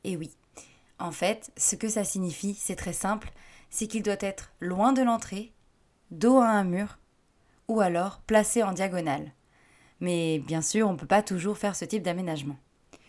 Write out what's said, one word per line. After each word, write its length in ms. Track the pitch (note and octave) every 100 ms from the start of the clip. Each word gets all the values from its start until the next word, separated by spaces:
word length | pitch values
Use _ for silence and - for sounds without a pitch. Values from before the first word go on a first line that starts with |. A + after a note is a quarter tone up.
Et 120 | F#3+ F3
oui, 140 | D#3 - _ - - _ _ -
en 100 | -
fait, 400 | - F#3+ D#3+ - -
ce 180 | -
que 140 | G3 A3
ça 160 | G#3+
signifie, 500 | G3 F#3+ F#3 D3+ G3
c'est 220 | G3+ - F#3
très 160 | -
simple, 400 | E3+ G3 G#3+ - - - - -
c'est 200 | - A3
qu'il 160 | A3
doit 120 | G#3 G3
être 320 | G3 G3 - _
loin 320 | F3 F3+ A3+
de 100 | C4
l'entrée, 500 | B3 A3+ - F#3+ A#3 _ _ _ _ _ -
dos 260 | E3 A3+ C4
à 80 | A#3
un 160 | G#3
mur, 360 | F#3+ F3+ G#3 - _ _ _ _ _ _ -
ou 140 | A3
alors 400 | F#3+ E3+ F#3+ -
placé 420 | - A3 G#3 A#3+
en 100 | G3+
diagonale. 600 | F#3 F#3+ F3+ D#3+ C#3 D3+ - _ _ _ _ _ -
Mais 380 | F3+ E3+ E3 D#3
bien 240 | C#3+ D#3+
sûr, 260 | D#3+ G#3+ A3
on 40 |
ne 60 | E3
peut 60 |
pas 200 | D3+ G3
toujours 340 | G#3 F#3 F3+ G#3
faire 160 | G#3
ce 100 | F#3
type 200 | E3 A3
d'aménagement. 540 | F3 F3 F#3 D#3 C#3 C#3 _ _ _ -